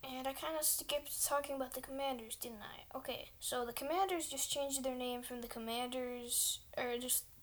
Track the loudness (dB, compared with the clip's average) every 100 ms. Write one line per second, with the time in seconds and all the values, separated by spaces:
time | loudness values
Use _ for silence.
0 | -4 -2 0 0 0 4 4 4 2 0
1 | 0 0 4 4 2 0 0 -2 -4 -2
2 | 0 -2 -4 -6 -6 -6 -10 -10 -8 -8
3 | -4 -4 -6 -8 -2 0 0 -2 0 4
4 | 4 4 0 0 0 2 2 2 0 0
5 | 0 -2 -4 -6 -6 -4 -2 0 0 0
6 | -2 -2 0 4 4 0 -4 -2 0 0
7 | 2 2 0 -16